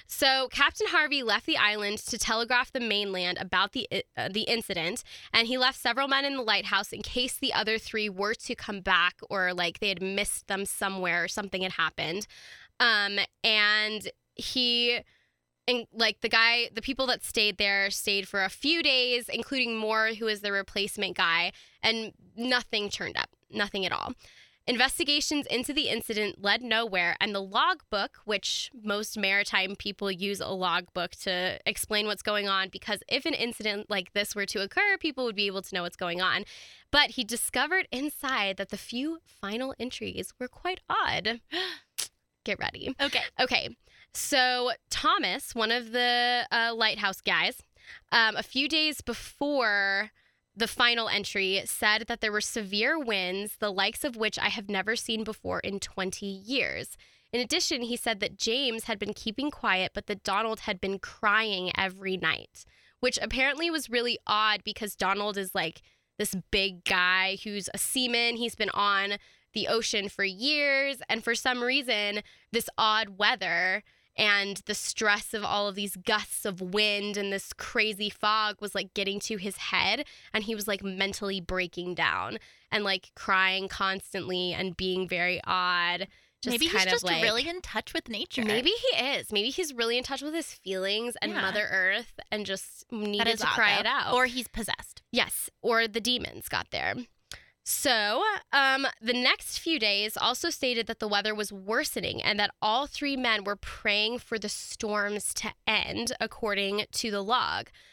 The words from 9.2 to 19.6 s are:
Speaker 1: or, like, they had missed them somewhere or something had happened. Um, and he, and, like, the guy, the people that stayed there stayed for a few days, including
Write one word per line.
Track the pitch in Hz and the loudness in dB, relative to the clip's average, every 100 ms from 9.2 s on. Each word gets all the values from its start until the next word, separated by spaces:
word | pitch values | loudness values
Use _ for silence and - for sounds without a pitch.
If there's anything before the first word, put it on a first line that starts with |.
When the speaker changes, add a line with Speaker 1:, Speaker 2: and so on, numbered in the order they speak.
| - | -4
Speaker 1:
or, | 196 180 | 0 0
like, | 180 175 - | 0 -2 -2
they | 202 | -2
had | 180 | -2
missed | 190 196 208 - - | -2 -2 -2 -4 -4
them | 196 196 | -4 -4
somewhere | - 196 190 180 170 | -4 -4 -2 0 0
or | 170 | -2
something | - 202 190 | -4 -4 -2
had | 185 | -2
happened. | - 160 - 156 185 - - - - - - | 0 0 0 -4 -4 -6 -12 -20 -20 -10 2
Um, | 240 208 202 202 - _ | 4 4 2 0 -2 _
and | 226 214 208 214 214 214 196 - _ - | 2 4 6 4 2 -2 -8 -12 _ -10
he, | - 262 247 240 240 240 - _ _ _ _ _ - | -4 0 2 2 2 0 -6 _ _ _ _ _ -2
and, | 247 - | -2 -2
like, | 214 220 208 | 0 0 0
the | 226 | 2
guy, | 226 226 233 233 | 6 6 4 0
the | 220 | -4
people | 240 262 262 | -4 0 0
that | 247 | 0
stayed | - 233 208 190 | -2 2 2 2
there | 202 196 196 | 2 2 0
stayed | - - 196 190 | 0 0 -2 0
for | 202 | 0
a | 190 | -2
few | - 277 339 | 0 0 2
days, | 302 262 247 240 233 | 4 2 2 0 -2
including | 226 226 269 | -6 -4 -2